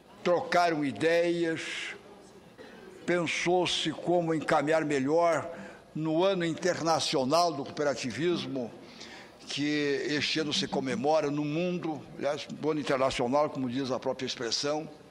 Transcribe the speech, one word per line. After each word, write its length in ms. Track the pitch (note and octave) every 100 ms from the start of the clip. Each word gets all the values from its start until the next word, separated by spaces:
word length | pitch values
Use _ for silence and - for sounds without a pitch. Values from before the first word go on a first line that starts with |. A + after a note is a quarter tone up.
| - -
trocaram 600 | - F3 - F3+ F3 D#3+
ideias, 800 | D3 A2 D#3 E3+ F3 F3 E3 D#3+ - - - - - - - - - - - - - - -
pensou-se 840 | F3 D#3+ - E3+ F3+ E3+ - E3
como 440 | C#3 - F3 E3 D#3+
encaminhar 480 | C#3 D#3+ C#3+ D#3+
melhor 680 | D#3 C#3+ C3 D#3+ E3+ D3+ A#2+ - - - - D3+
no 260 | D#3 D#3+
Ano 220 | F#3+ F#3+
Internacional 1120 | E3 C#3+ F#3 D#3+ F3 D#3 - D#3 B2+ D#3 F3
do 100 | C#3+
Cooperativismo, 1040 | C3+ - D3 C3 B2+ G#2+ E3+ E3 - F2+ A#2 - - - - - - - -
que 560 | - D3 D3+ C#3+ C#3 -
este 320 | D3 - D#3+
ano 100 | D3+
se 160 | C#3 C#3+
comemora 640 | C#3+ C3+ A#2+ C#3 D#3 D3
no 140 | D3 D3
mundo, 600 | D3+ F3+ F3+ E3+ D3 A#2+ -
aliás, 280 | B2+ D3 -
no 260 | - D3
Ano 100 | D#3
Internacional, 680 | B2+ C#3 C3 B2+ A#2+ C#3+ D3+
como 200 | C#3 C3
diz 200 | B2 C3
a 80 | B2
própria 280 | C3 B2 B2
expressão. 640 | - A#2 G#2+ C#3+ D#3 D#3 - -